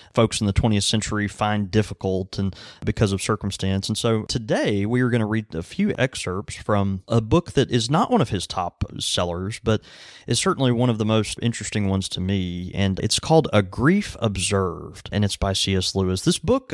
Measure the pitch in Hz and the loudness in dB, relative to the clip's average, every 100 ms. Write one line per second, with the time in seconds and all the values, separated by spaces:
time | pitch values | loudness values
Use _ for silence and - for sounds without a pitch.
0 | - - 110 - 104 - 117 104 - 110 | -4 2 2 2 2 2 4 2 2 0
1 | - 107 104 - 107 104 98 107 104 98 | 0 -2 -2 -2 0 0 2 0 0 -2
2 | 95 95 95 - 98 - - - 98 - | -2 -2 -4 -2 -4 -4 -16 -6 -4 2
3 | 107 98 - 107 101 - 98 95 - 107 | 2 2 -2 -2 -4 -4 -2 -2 -2 -2
4 | 117 110 104 127 110 208 233 101 104 123 | 0 0 -2 -6 -2 0 0 0 0 2
5 | 127 120 107 110 107 80 - - 208 - | 2 2 2 0 -2 -8 -6 -2 -2 0
6 | 131 - - 92 - - - 104 98 95 | -2 -2 -6 -6 -8 -8 0 2 2 -2
7 | - 117 110 160 - - 127 127 113 160 | 0 0 2 2 2 0 2 0 2 2
8 | - 240 131 98 - - 87 - - - | 2 2 2 -2 -4 -4 -6 -6 -8 -6
9 | - - 87 87 95 - 110 110 - - | -4 -2 -2 -2 -6 -4 0 0 -2 -18
10 | - - - 120 190 151 131 117 123 110 | -20 -16 -4 0 0 2 2 4 2 2
11 | 107 110 101 - 120 - 104 107 98 95 | 2 2 0 -2 -2 -2 -4 -2 0 0
12 | 95 - 92 98 90 87 90 - 98 92 | -2 -4 -2 -2 -2 -6 -6 -2 0 0
13 | 110 - - 160 143 104 92 95 135 202 | -2 -2 4 4 4 2 0 0 2 2
14 | - - 113 95 87 98 92 80 73 - | 0 -4 -2 0 0 0 0 -4 -12 -14
15 | - 92 104 - 98 95 - 95 90 98 | -4 0 0 0 -2 0 0 0 0 0
16 | 92 92 - - 160 262 - | 0 2 0 0 2 0 0